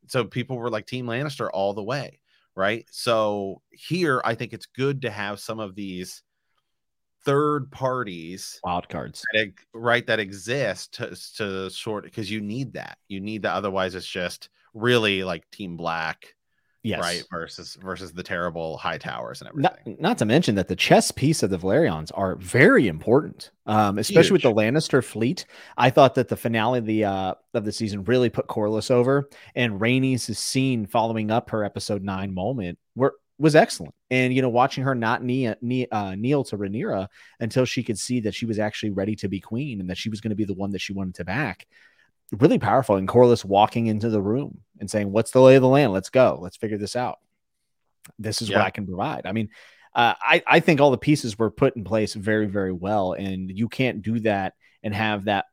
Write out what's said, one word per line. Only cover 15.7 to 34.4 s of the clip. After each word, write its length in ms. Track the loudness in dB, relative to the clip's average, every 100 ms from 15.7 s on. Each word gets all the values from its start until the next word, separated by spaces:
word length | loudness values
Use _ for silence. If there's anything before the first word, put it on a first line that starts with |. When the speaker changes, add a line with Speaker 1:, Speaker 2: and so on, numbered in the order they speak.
| -6
Speaker 1:
Black, 560 | -6 -4 -6 -8 -14 _ _ _ _ _
Speaker 2:
Yes. 180 | -6 -4
Speaker 1:
right, 220 | -4 -6 -8
versus, 460 | -12 -12 -14 -18 -16
versus 320 | -12 -10 -10
the 100 | -12
terrible 540 | -8 -4 -4 -4 -8 -6
High 200 | -6 -6
Towers 440 | -8 -10 -12 -14
and 80 | -14 -2
Speaker 2:
Not, 180 | -2 -2
Speaker 1:
everything. 160 | -16 -4
Speaker 2:
not 160 | -4 0
to 60 | 2
mention 300 | 2 2 0
that 140 | 0
the 60 | -2
chess 360 | 4 6 4
piece 320 | 0 0 0
of 60 | 0
the 80 | -2
Valerians 540 | 0 2 2 0 -8
are 260 | -4 -2 -2
very 500 | -2 6 6 6 4
important, 640 | -2 2 2 2 -12 -20 _ -2
um, 320 | 2 2 0
especially 360 | 2 4 6
with 100 | 6
the 60 | 4
Speaker 1:
Huge. 40 | 4 2
Speaker 2:
Lannister 300 | 2 2 0
fleet. 420 | 0 -2 -2 -2 -10 -20 -18 2
I 120 | 4
thought 260 | 8 6 6
that 140 | -2
the 80 | -2
finale 420 | -2 0 2 0
of 60 | 0
the, 180 | 0
uh, 300 | 2 0 -2 -6 _
of 120 | -4 -4
the 80 |
season 320 | -4 -4 -4 2
really 240 | 4 4
put 180 | 0 -4
Corlys 420 | -2 0 0 2
over, 380 | 4 4 2 0 -12 -12
and 280 | -2 -2 0
Rhaenys' 520 | 2 2 2 0 -4 -6
scene 480 | -2 0 0 0 0
following 440 | 0 0 0 0
up 200 | 0 0
her 160 | -4 -4
episode 380 | -6 -6 -4
nine 300 | -4 -6 -6
moment 460 | -4 -4 -4 -6 -10 _ -2
were, 200 | -2 -2 _ _
was 180 | 4 6
excellent. 380 | 4 0 -12 -16 _
And, 240 | 0 2
you 80 | 2